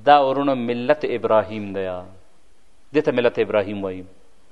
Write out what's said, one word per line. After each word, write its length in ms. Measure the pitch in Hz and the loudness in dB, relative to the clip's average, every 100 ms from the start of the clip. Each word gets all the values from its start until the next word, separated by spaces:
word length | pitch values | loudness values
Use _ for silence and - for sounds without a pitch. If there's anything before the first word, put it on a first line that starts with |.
دا 120 | 117 147 135 | 4 6 6
ورونو 280 | 135 143 | 0 0
ملت 500 | 131 120 120 123 147 139 | 0 -2 -2 0 0 -2
ابراهیم 640 | 117 107 110 95 110 101 | -2 2 2 2 -4 -8
دی، 160 | 98 92 90 92 92 - - - - - - - | -6 -6 -8 -12 -20 -20 -20 -20 -20 -20 -20 -6
دې 60 | 143 | -2
ته 80 | 151 | 0
ملت 260 | 123 120 117 | 0 0 0
ابراهیم 460 | 104 104 98 101 | 0 0 -2 -4
وایي. 180 | 98 92 90 - - - - | -8 -8 -14 -20 -20 -20 -20